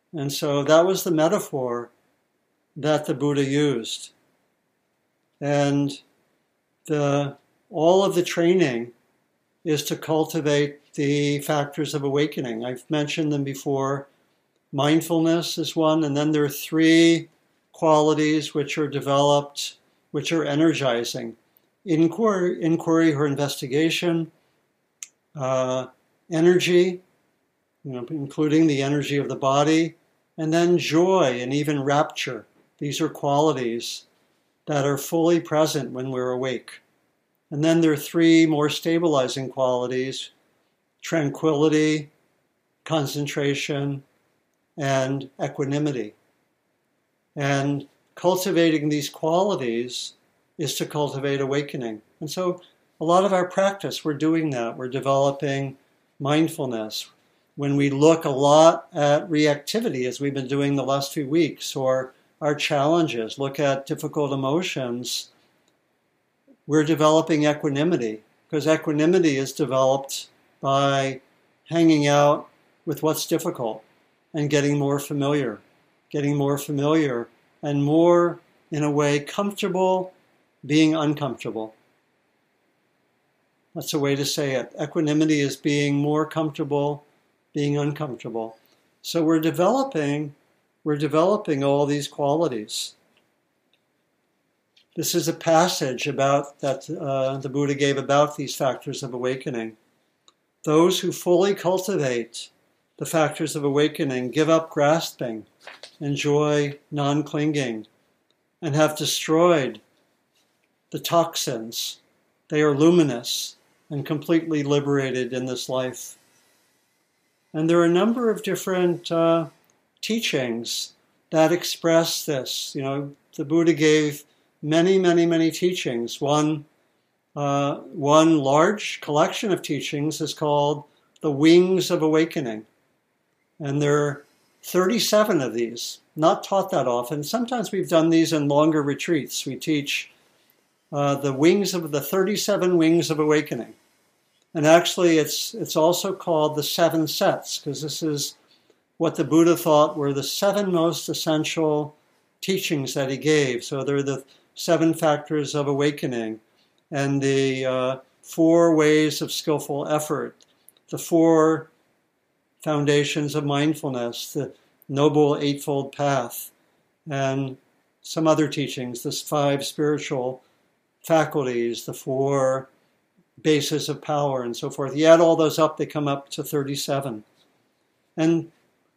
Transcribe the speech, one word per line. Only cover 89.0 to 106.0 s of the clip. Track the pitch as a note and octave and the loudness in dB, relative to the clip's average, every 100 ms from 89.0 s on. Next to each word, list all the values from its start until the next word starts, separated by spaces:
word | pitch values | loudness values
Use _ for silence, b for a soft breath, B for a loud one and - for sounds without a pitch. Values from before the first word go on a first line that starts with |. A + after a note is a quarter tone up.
So | - E3+ | -6 -2
we're | D#3 D#3+ | 2 2
developing, | D#3+ D3+ F#3 C4+ C4+ D#3+ C#3+ D3 D3 - _ _ _ _ | 0 2 2 2 0 -2 -2 -2 -6 -12 _ _ _ _
we're | D#3 D3 | -4 -2
developing | D3 D#3 F3+ G#3 E3+ C#3 | 0 2 4 2 0 0
all | C#3 C#3+ | 2 2
these | C#3+ D3 C#3+ | 2 -2 -4
qualities. | - C#3+ D#3 D#3+ A#2 G#2+ - - - _ _ _ _ _ _ _ _ _ _ _ _ _ _ _ _ _ _ _ | -2 0 0 0 -4 -8 -10 -10 -14 _ _ _ _ _ _ _ _ _ _ _ _ _ _ _ _ _ _ _
This | - D3+ E3+ | -8 -4 -2
is | D3+ | -2
a | |
passage | E3 E3 E3 F3+ - C#3+ A#2+ D3 | -2 2 4 4 0 -4 -4 -4
about | C3 C#3 C#3+ C#3+ - | 0 2 2 -2 -6
that, | C#3+ C3+ - | -6 -6 -8
uh, | F#3 C#3+ C3+ C3 C#3 | -8 -4 -2 -2 -4
the | C3+ | -6
Buddha | C#3 C#3+ | -2 -2
gave | C#3 C#3 C3+ | 0 0 0
about | B2+ C#3+ D3 - | 2 2 2 -2
these | C3+ | -8
factors | - C#3 A#2+ C#3+ B2 | -4 -4 -4 -8 -10
of | B2+ | -8
awakening. | B2 B2+ C3 - A#2+ A2+ A2 _ _ _ _ _ _ _ _ | -6 -4 -4 -6 -8 -8 -12 _ _ _ _ _ _ _ _
"Those | D#3+ D#3 F3+ F3+ | 0 4 4 2
who | F3+ | -4
fully | - F3+ F3 G3 G3 | -4 2 2 2 0
cultivate | F3 F#3 G3 F3+ C3+ A#2+ A2+ - - _ _ _ _ - | -2 -2 -2 -2 -2 -2 -6 -12 -18 _ _ _ _ -12
the | D3 | -2
factors | E3 D3 - D3+ D3+ | 0 0 -2 -6 -2
of | |
awakening | C#3+ C#3+ D3+ D3+ C#3+ B2+ B2 | 0 2 2 0 -4 -2 -2
give | C#3+ D#3 | 0 4
up | D#3+ D#3+ | 2 2
grasping, | D3+ C#3+ E3 - - B2+ A2 G2+ _ B B B B | 2 2 2 -2 -8 -8 -8 -14 _ B B B B